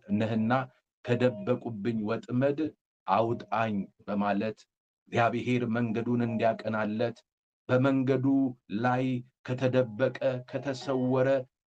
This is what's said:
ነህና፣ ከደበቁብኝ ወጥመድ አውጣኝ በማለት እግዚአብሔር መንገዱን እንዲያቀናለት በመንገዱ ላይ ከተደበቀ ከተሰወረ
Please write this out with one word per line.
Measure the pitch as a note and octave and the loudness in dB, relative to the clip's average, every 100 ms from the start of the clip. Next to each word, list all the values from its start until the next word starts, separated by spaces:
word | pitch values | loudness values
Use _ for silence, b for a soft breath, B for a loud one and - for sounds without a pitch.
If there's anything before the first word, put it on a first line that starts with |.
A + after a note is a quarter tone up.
| - | -2
ነህና፣ | G#2 A2 A2+ A2 C3 B2+ b _ _ - | 0 0 0 2 0 -2 b _ _ -2
ከደበቁብኝ | A#2+ B2 G#2+ G#2 B2 A#2+ G#2+ G#2+ A2+ | 2 2 0 -2 -2 -4 -6 -4 -2
ወጥመድ | G#2 A#2 - B2 C#3 D3 D3+ - _ _ - | -2 -4 -2 0 2 0 -4 -8 _ _ 0
አውጣኝ | G2+ A2+ A2+ - A2 A2+ G2+ F2 _ | 2 2 -2 -2 -2 0 -2 -6 _
በማለት | - G2+ G2+ G2+ A2 - _ _ _ _ | -6 -2 0 0 -2 -6 _ _ _ _
እግዚአብሔር | _ A#2 A#2 A#2 A#2 B2 A#2 | _ 0 2 0 0 0 0
መንገዱን | A#2 A#2+ A2 A#2 A#2+ | 0 0 -2 0 0
እንዲያቀናለት | A#2 A2+ A2+ G#2+ A2 A2 G#2+ G#2+ A#2 - _ _ _ _ - | 0 2 0 0 -2 -2 -2 -2 -4 -6 _ _ _ _ 0
በመንገዱ | B2 C3+ C3+ B2+ C3 C3+ C3+ C3 B2+ - G2+ | 2 4 2 2 2 2 2 2 -2 -6 -2
ላይ | B2+ B2+ C3 B2 B2 _ | 0 0 0 -4 -6 _
ከተደበቀ | - B2+ B2+ B2+ A2+ G#2+ C3 B2+ C3+ B2+ - | -8 -2 2 2 0 0 -2 0 -2 -2 -6
ከተሰወረ | C3+ C#3 C3 - C3 B2+ C3 C3 C3+ - _ _ | -8 -6 -6 -4 0 2 2 2 0 -2 _ _